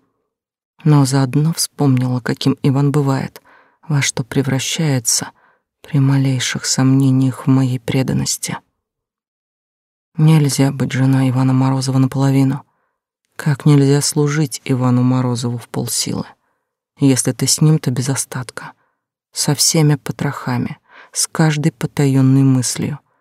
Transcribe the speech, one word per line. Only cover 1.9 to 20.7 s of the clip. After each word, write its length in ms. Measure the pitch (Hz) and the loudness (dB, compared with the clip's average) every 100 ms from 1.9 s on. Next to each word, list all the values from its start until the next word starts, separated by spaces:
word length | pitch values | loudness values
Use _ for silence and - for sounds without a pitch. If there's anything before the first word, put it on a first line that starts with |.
| 127 127 123 | 2 0 -4
каким 360 | - 131 135 - | -4 -4 -2 0
Иван 280 | 147 135 143 | 0 2 0
бывает — 500 | 147 139 135 - - _ _ _ _ - | 0 0 -2 -4 -12 _ _ _ _ -4
во 120 | 143 | -2
что 200 | 135 - | -2 -4
превращается 1080 | 127 139 135 135 - - 156 131 - - - _ _ _ _ _ | -4 -2 -2 -4 -4 -4 -2 -2 -2 -4 -4 _ _ _ _ _
при 160 | - 143 | -4 0
малейших 680 | 135 139 135 127 - - | 2 2 0 -2 -4 -6
сомнениях 840 | - - 131 135 135 131 131 - - | -4 0 2 4 4 2 2 -2 0
в 40 | |
моей 300 | 131 131 127 | 2 2 -2
преданности. 760 | - 135 131 135 135 - - - _ _ _ _ _ _ _ _ _ _ _ _ _ _ _ - | -4 -2 0 -2 -4 -6 -8 -10 _ _ _ _ _ _ _ _ _ _ _ _ _ _ _ 0
Нельзя 540 | 156 160 143 135 135 | 4 4 2 2 0
быть 220 | 135 127 | 0 -4
женой 380 | 127 135 135 131 | 0 2 2 2
Ивана 220 | 127 131 | 2 2
Морозова 460 | 131 131 135 131 131 | 2 2 0 -2 0
наполовину, 680 | 131 135 139 135 135 139 - _ _ _ _ _ _ | 0 0 2 2 2 -2 -10 _ _ _ _ _ _
как 320 | - 156 139 151 | -6 -4 0 4
нельзя 340 | 143 139 143 | 4 4 2
служить 640 | - 151 147 147 147 - | 0 -2 0 0 -4 -4
Ивану 380 | - 127 127 123 | -4 -2 0 2
Морозову 560 | 127 127 127 120 123 120 | 2 0 -2 -4 -6 -8
в 100 | - | -10
полсилы. 560 | - 120 - - - - _ _ _ _ _ _ - | -8 -6 -6 -6 -6 -10 _ _ _ _ _ _ -2
Если 320 | 139 127 135 | 0 2 -2
ты 160 | 120 131 | -2 -2
с 120 | - | 2
ним, 200 | 156 156 | 2 2
то 100 | 139 | 0
без 180 | 123 127 | -4 -4
остатка, 680 | 127 - - 123 - - - _ _ _ _ _ | -4 -6 -10 -12 -14 -18 -20 _ _ _ _ _
со 240 | - - 143 | -6 -2 0
всеми 400 | - 165 147 147 | 0 2 2 0
потрохами, 840 | - - 143 - - 123 - | -4 -6 -6 -6 -6 -4 -6